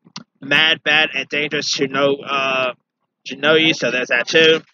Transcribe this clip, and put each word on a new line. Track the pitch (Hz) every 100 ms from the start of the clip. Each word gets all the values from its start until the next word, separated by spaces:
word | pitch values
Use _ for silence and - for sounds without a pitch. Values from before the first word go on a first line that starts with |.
| _ - - _
Mad, | 139 147 160 160
Bad, | 151 151 156
and | 135 131
Dangerous | 147 147 147 143 -
to | 139
Know, | 135 143 139
uh, | - 139 135 131 127 120 _ _ _ _ -
to | 135
Know | 147
You, | 160 160
so | 156 120
there's | 127 123
that | 120 120
too. | 160 160 160 -